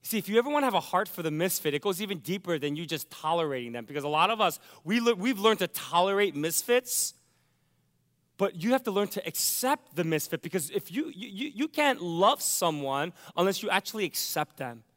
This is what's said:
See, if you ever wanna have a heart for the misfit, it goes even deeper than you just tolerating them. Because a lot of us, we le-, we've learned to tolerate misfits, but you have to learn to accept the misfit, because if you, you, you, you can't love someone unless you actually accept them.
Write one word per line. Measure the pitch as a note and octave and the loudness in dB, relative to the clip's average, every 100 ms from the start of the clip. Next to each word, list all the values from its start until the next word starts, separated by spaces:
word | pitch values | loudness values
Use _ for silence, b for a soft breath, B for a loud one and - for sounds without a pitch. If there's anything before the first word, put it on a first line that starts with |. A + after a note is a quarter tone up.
See, | - A3 | -4 -4
if | F3+ | 2
you | A3 | 2
ever | B3 | 2
wanna | D4 C4+ | 2 4
have | |
a | F#3+ | 2
heart | - F3+ G#3 | 2 0 0
for | - | -2
the | D#3+ | -2
misfit, | D3+ F#3 - D#3 | 0 0 0 0
it | C#3+ | 0
goes | G3+ F3+ | -2 -2
even | G3+ F#3+ | -4 -6
deeper | - G3 F3+ E3 | -4 -6 -2 -2
than | C#3+ | -2
you | D3 | -4
just | E3 D#3 - | -4 -6 -8
tolerating | - D#3 E3+ D#3+ C3+ A#2+ | -6 0 2 0 -2 -6
them. | A#2+ | -8
Because | A2+ D3 | -6 -6
a | C#3+ | 0
lot | D3+ F3+ | 4 4
of | A3 | 4
us, | F#3+ - B B | 0 0 B B
we | D#3 A3+ | -2 2
le-, | A#3 | 2
we've | G#3+ A3 A3 | 2 0 4
learned | G#3+ G#3+ | 4 4
to | F3+ | 0
tolerate | - - E3+ F#3+ G3 G3+ | -4 0 2 4 4 2
misfits, | C#3+ D#3 E3 - A#3+ B3 - - - _ _ _ _ _ _ _ _ _ _ _ _ | 0 -2 -2 2 2 2 -2 -2 -6 _ _ _ _ _ _ _ _ _ _ _ _
but | G3 F3+ | -2 -2
you | F#3+ | 0
have | B3+ | 0
to | B3+ | 2
learn | G3 G3+ | 0 0
to | - E3 | -4 -6
accept | - - - B3+ D4 _ | -2 -2 0 0 -2 _
the | D3+ | -4
misfit, | D#3+ D#3 - D#3+ | 0 0 -2 -6
because | F3 F#3+ C#3 | -4 -4 -2
if | C3+ - | -6 -4
you, | F#3 D#4+ | -6 -6
you, | F3+ A3+ | -8 -12
you, | G3 C4 | -8 -8
you | G3+ D#4 | -4 -4
can't | - D4 C4 | 2 2 2
love | F3 E3 G3 C#4 | -2 4 4 4
someone | - - F3 D3+ C#3 C3+ E3 - B - | 0 0 0 0 -2 -2 -2 -6 B 0
unless | F#3 F#3+ | 2 2
you | G#3+ | 0
actually | F#3 - A3 | 0 0 -4
accept | F#3 - - - D3+ - | -4 -2 -4 -4 -4 -6
them. | C3 A#2 - | -10 -10 -20